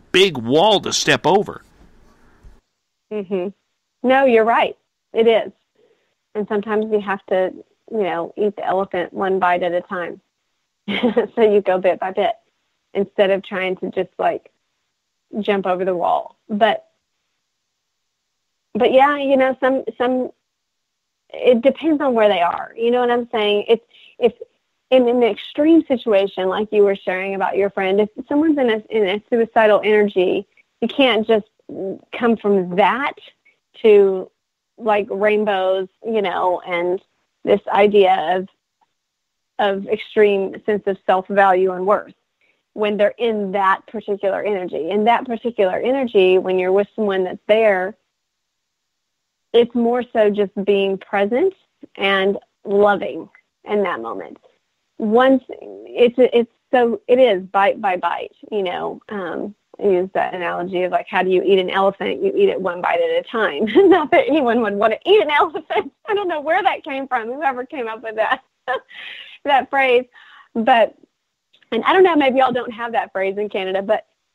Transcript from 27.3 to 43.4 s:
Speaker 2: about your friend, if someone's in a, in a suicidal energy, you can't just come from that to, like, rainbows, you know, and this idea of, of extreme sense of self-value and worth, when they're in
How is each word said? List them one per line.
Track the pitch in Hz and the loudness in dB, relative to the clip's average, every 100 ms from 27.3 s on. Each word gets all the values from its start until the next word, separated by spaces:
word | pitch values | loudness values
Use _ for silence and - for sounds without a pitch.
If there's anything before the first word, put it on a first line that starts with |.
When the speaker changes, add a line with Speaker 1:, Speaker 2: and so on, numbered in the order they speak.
| 196 | -4
Speaker 2:
about | 190 180 | -4 -2
your | 196 | -2
friend, | 202 190 196 | -2 0 0
if | 208 - - | -2 -6 -4
someone's | 294 320 285 | 0 2 2
in | 247 | 0
a, | 220 - | -2 -4
in | 220 190 | -2 -2
a | 208 - | -2 -2
suicidal | 226 226 - 214 202 | -2 0 2 2 2
energy, | 208 214 208 202 180 185 - _ _ _ | 2 2 2 0 -2 -2 -6 _ _ _
you | 233 | -4
can't | - 262 220 220 | 0 2 2 0
just | 220 - _ - - 190 - - - | -2 -2 _ -18 -12 -10 -12 -14 -4
come | 269 220 | -2 0
from | 202 196 180 180 | 0 0 0 0
that | 190 233 285 - - _ _ _ _ - | 0 0 -6 -10 -18 _ _ _ _ 0
to, | 226 208 196 190 - _ _ _ _ - | 6 6 6 0 -8 _ _ _ _ -8
like, | 220 208 202 | -2 -2 -2
rainbows, | 196 208 208 214 190 185 190 190 _ 233 | -2 0 0 0 0 0 -2 -4 _ -6
you | 220 | -4
know, | 190 175 180 175 - | -2 -2 -2 -2 -4
and | 175 175 190 - _ _ _ | -4 -4 -4 -8 _ _ _
this | - 202 - | 0 0 0
idea | 196 208 208 185 190 156 185 | 2 4 4 4 2 0 -2
of, | 190 _ _ _ _ _ _ _ _ _ _ - | -4 _ _ _ _ _ _ _ _ _ _ -4
of | 208 196 196 | -2 -4 -6
extreme | 208 - 220 208 196 190 - - | -8 -4 2 2 2 -2 -6 -4
sense | 208 202 | -2 -2
of | 190 - | -4 0
self-value | 190 185 202 196 185 190 | 0 0 2 4 4 0
and | 180 185 | -2 0
worth, | 190 82 - _ _ _ _ _ - | -2 -2 -18 _ _ _ _ _ -6
when | 208 208 | -4 0
they're | 202 - | 0 0
in | 233 214 | -2 -2